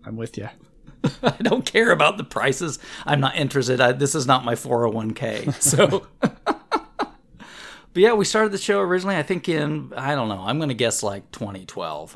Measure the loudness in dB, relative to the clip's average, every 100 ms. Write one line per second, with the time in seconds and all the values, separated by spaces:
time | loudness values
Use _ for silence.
0 | -12 -10 -10 -10 -12 -14 -20 -20 -20 -4
1 | -4 0 -2 0 0 0 2 2 4 6
2 | 4 2 -6 -2 0 0 -4 -6 -12 -8
3 | 0 2 2 0 0 0 2 4 4 4
4 | 0 0 2 2 2 -4 0 0 0 0
5 | -4 -4 -6 -4 -4 0 2 6 4 2
6 | -4 -2 -2 0 -4 -4 -2 -4 -4 -8
7 | -8 -10 _ -20 -20 -20 -18 -20 -4 4
8 | 6 6 2 2 2 0 0 0 2 0
9 | 0 -2 -2 -2 -2 -2 0 -4 -8 -6
10 | -2 -2 -2 -4 -2 -2 -2 0 0 0
11 | -4 -6 -12 -10 -10 -10 -12 -8 -6 -8
12 | -10